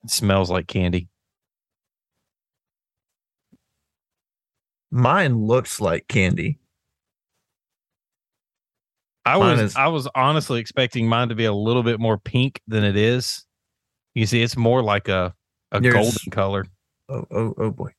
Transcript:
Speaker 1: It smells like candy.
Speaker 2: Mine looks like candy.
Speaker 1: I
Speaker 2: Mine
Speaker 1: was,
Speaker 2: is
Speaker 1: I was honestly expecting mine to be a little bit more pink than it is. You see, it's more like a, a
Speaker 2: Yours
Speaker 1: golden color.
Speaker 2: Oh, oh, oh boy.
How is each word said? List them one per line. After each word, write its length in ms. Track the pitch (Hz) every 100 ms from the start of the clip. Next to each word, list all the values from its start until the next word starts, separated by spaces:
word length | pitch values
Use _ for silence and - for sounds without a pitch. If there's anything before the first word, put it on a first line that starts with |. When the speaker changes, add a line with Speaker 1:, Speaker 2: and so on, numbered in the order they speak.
Speaker 1:
It 60 | 110
smells 400 | - 104 98 90
like 160 | 90 85
candy. 400 | 95 90 90 87 _ _ _ _ _ _ _ _ _ _ _ _ _ _ _ _ _ _ _ _ _ _ _ _ _ _ _ _ _ _ _ _ _ _ _ _ _ _
Speaker 2:
Mine 540 | 127 123 175 165 120 107
looks 340 | 127 123 -
like 280 | 101 82 -
candy. 500 | - 95 87 82 147 _ _ _ _ _ _ _ _ _ _ _ _ _ _ _ _ _ _ _ _ _ _ _ _ _ _
Speaker 1:
I 140 | 117 156
Speaker 2:
Mine 200 | 202 120
Speaker 1:
was, 20 | 104
Speaker 2:
is 40 | 123
Speaker 1:
I 100 | 143
was 220 | 165 131
honestly 460 | 135 131 156 - 120
expecting 480 | 110 - 127 127 113
mine 200 | 117 120
to 60 |
be 100 | 113
a 80 | 113
little 300 | 101 107 120
bit 160 | 117 110
more 180 | 113 104
pink 420 | - 123 135 - -
than 160 | 110
it 140 | 104 101
is. 480 | 110 123 123 - _ _ _ _ _ _ _
You 120 | - 107
see, 160 | 117
it's 140 | 117 127
more 260 | 113 127
like 260 | 110 101 -
a, 240 | 95 90 - _ _ _
a 100 | 104
Speaker 2:
Yours 140 | 123
Speaker 1:
golden 360 | 120 113 110 -
color. 360 | 101 98 98 95 _ _ _ _
Speaker 2:
Oh, 160 | 123 -
oh, 240 | 101 113 -
oh 140 | 110
boy. 200 | - -